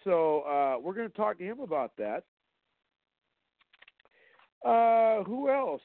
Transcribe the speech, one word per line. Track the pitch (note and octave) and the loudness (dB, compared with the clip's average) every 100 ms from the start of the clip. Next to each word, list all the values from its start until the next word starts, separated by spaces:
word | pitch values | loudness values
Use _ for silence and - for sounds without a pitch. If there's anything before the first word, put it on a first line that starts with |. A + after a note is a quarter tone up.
So, | G3 E3+ D#3+ D3+ | 0 2 4 2
uh, | C#3+ C#3+ C#3 B2+ | 0 0 0 0
we're | D3 | -4
gonna | F#3+ A3+ | -8 -8
talk | - G#3+ F3 | -4 -4 -4
to | |
him | F3+ A#3+ | -10 -10
about | B3 D#3 A#2+ - | -6 -4 -4 -6
that. | G#2 B2 - _ _ _ _ _ _ _ _ _ _ _ _ _ _ _ _ _ _ _ _ _ _ _ | -8 -8 -10 _ _ _ _ _ _ _ _ _ _ _ _ _ _ _ _ _ _ _ _ _ _ _
Uh, | - A#3 A#3 A3+ A3+ A3 | 2 4 4 4 4 2
who | F#3+ B3 C#4 | -2 -4 0
else? | C#4 B3 C#3+ | 0 -2 -6